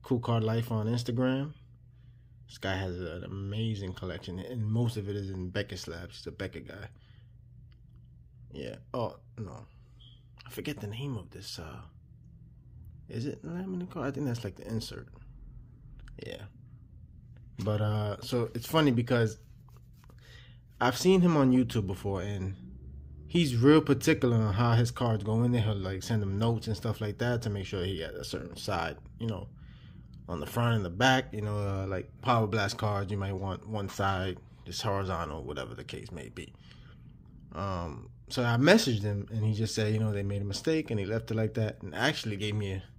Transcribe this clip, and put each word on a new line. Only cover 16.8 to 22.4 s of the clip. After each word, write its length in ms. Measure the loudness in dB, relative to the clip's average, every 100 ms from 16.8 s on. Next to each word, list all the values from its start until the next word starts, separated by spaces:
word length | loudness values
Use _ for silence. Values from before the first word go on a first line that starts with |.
| -20 -20 -20 -20 -20 -20 -18 -6
But, 200 | 0 2
uh, 420 | 2 2 0 -4
so 280 | -2 0 0
it's 140 | -4 2
funny 240 | 4 6
because 480 | 4 4 4 4 0 -16 -20 -20 -20 -20 -20 -20 -20 -20 -20 -20 -20 -20 2
I've 160 | 2 4
seen 240 | 6 8
him 160 | 8 8
on 160 | 8
YouTube 340 | 6 4 0 0
before, 340 | -2 -2 -2
and 340 | -2 -4